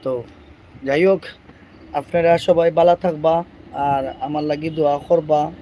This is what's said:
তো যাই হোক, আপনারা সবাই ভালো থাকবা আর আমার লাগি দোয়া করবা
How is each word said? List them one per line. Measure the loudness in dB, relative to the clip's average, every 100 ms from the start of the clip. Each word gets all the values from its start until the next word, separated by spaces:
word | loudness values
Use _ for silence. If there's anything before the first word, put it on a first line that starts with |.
তো | -6 -8 -10 -20 -20 -20 -20 -14
যাই | -4 0 2
হোক, | 0 -4 -20 -20 -20 -20 -20 -10
আপনারা | -10 -4 0 2 2
সবাই | 2 2 2
ভালো | 4 4 4
থাকবা | 0 -2 0 0 -4 -16 -16
আর | -6 -2 -2 -4 -8
আমার | -6 -4
লাগি | -4 -4 -4
দোয়া | -2 0 0
করবা | 0 0 2 -2 -2 -8